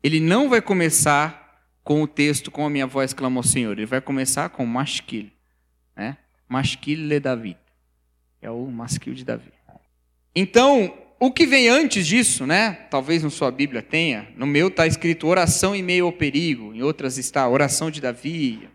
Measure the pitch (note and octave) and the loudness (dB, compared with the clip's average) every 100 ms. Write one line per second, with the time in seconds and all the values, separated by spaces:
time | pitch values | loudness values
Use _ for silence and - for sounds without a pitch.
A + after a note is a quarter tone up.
0 | C#3+ D#3 D#3+ G#3 C#4+ A#3 - F#3+ E3 - | 2 2 2 2 4 2 2 0 2 2
1 | D3 C#3+ D#3 - _ _ _ _ - D3+ | 2 2 0 -6 _ _ _ _ -2 -2
2 | D3+ - D3 C#3 - - D3+ C#3+ C3 C3+ | 0 0 0 0 -6 -6 -4 -2 -4 -2
3 | C3 - C3 B2+ B2 C3 A2+ G#2 G#2+ C3 | -4 -4 -4 -2 -2 -2 -2 -6 -4 -4
4 | - C3+ B2+ - E3+ - A#2+ A#2+ C#3+ - | -4 -4 -2 -4 -6 -6 -4 -4 -4 -6
5 | - A2+ G#2 _ _ _ _ _ _ - | -8 -12 -12 _ _ _ _ _ _ -12
6 | A2 C#3+ _ _ _ B2+ C#3 - C#3+ D#3 | -12 -12 _ _ _ -4 -2 -6 -6 -4
7 | D3+ D3 C#3+ B2 A2 E2+ _ _ _ _ | -2 -2 0 -4 -8 -14 _ _ _ _
8 | _ _ _ _ - A#2 C3 A#2 A#2+ - | _ _ _ _ -12 -10 -10 -10 -8 -8
9 | C3 C3 B2+ A#2 - _ _ - _ _ | -8 -12 -8 -10 -10 _ _ -20 _ _
10 | _ _ _ F3 F#3+ A#3 C4+ C#4 F#3 - | _ _ _ -2 4 6 6 6 2 -6
11 | - _ B3+ C4 D#4 C4+ A#3+ C4 D4+ G3+ | -20 _ 0 2 4 6 6 6 4 0
12 | D#3+ A#3 A3+ - C3+ F3+ A3 E3+ - C#3 | 2 2 2 0 0 2 0 -4 -4 -4
13 | C3 E3 D#3 - C3+ B2+ C#3+ A#2+ - D#3 | 0 0 0 -2 -2 0 -4 -4 -2 0
14 | E3 A2 - - C#3 C#3+ F#3 F#3 D#3+ - | 0 -2 -8 -6 0 2 2 2 2 2
15 | E3+ E3 D#3 F#3 E3+ - F#3+ G3+ F3+ F3+ | 0 0 2 2 2 2 0 -2 0 2
16 | F3 E3+ D3 C#3+ E3+ B2 G#2+ A2 C#3 D#3 | 2 0 -2 0 0 -2 -6 -4 -4 -2
17 | C#3 B2+ B2 C#3+ B2+ C3+ C#3 - D#3+ D3 | -6 -6 -4 0 2 2 2 0 -4 -6
18 | C3 A#2 C#3+ E3 C3+ A2 G#2+ | -8 -6 -8 -4 -4 -4 -14